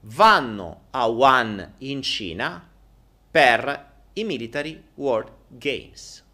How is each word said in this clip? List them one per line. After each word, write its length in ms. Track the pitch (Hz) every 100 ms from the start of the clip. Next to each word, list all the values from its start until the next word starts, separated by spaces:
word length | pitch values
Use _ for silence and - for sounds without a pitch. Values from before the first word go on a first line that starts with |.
vanno 800 | 110 120 220 202 127 104 87 80 _
a 160 | 131 117
Wuhan 680 | 117 135 127 113 101 87 -
in 220 | 135 139
Cina 640 | 131 - 98 82 139 180 - _ _ _ _ _ _
per 640 | 165 135 117 123 143 - _ _
i 100 | -
Military 580 | 220 139 113 147 147 160 _ -
World 340 | 139 113 110 - _
Games. 760 | 123 143 113 - - - - _